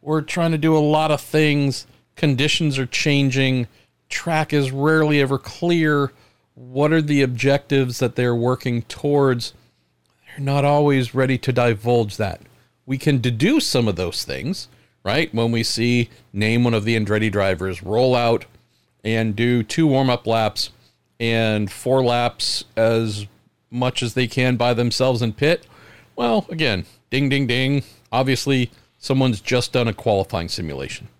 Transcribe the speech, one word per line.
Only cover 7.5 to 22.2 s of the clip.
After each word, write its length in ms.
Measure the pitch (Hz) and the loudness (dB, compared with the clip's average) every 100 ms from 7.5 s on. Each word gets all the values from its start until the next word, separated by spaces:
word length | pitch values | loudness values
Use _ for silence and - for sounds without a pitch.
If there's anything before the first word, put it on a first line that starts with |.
| 139 - 139 127 120 | 0 2 0 0 -2
that 160 | 123 | -2
they're 220 | - 123 120 | 0 0 0
working 460 | 120 127 131 120 | 0 -2 -2 -4
towards? 720 | - - 147 143 139 120 - - _ _ _ _ _ _ _ | -6 -6 0 2 2 0 -4 -14 _ _ _ _ _ _ _
They're 180 | - | -8
not 220 | 139 143 139 | -2 0 2
always 480 | 147 147 139 123 | 4 4 2 0
ready 240 | 127 131 127 | 0 0 0
to 120 | - | 0
divulge 680 | 127 120 107 113 120 107 - | 2 2 0 0 0 0 -4
that. 240 | 101 90 - _ _ _ | -6 -6 -16 _ _ _
We 140 | - 131 | -8 -2
can 240 | - 139 | 0 0
deduce 440 | 123 113 165 302 - | 0 0 2 2 2
some 220 | 131 113 | 0 0
of 80 | 87 | -2
those 260 | 90 - | -4 -6
things, 460 | - 67 120 196 - _ _ _ | -8 -8 -6 -8 -12 _ _ _
right? 300 | 98 127 165 | -4 -2 -2
When 160 | 117 117 | -2 0
we 120 | 117 | 0
see, 480 | 110 - 120 120 117 - _ | -2 0 2 2 0 -8 _
name 320 | 98 107 120 | -2 0 2
one 120 | 123 | 2
of 100 | 113 | 0
the 100 | 107 | 0
Andretti 380 | 113 104 107 110 | 0 0 0 0
drivers, 500 | 101 98 90 95 87 | 0 0 0 -4 -6
roll 320 | 95 107 127 | -4 0 2
out 300 | 123 120 117 - _ _ _ _ _ | 2 2 0 -4 _ _ _ _ _
and 320 | 110 113 113 | -4 -2 -2
do 280 | 104 120 123 | 0 0 0
two 240 | 110 - 160 | -2 0 2
warm-up 400 | 135 135 120 - | 2 2 0 0
laps 420 | 113 107 - - _ _ _ _ _ | 0 0 -4 -10 _ _ _ _ _
and 540 | 117 113 113 107 104 | -2 0 0 0 -4
four 320 | - 147 135 | -6 0 2
laps 640 | 123 120 | 2 2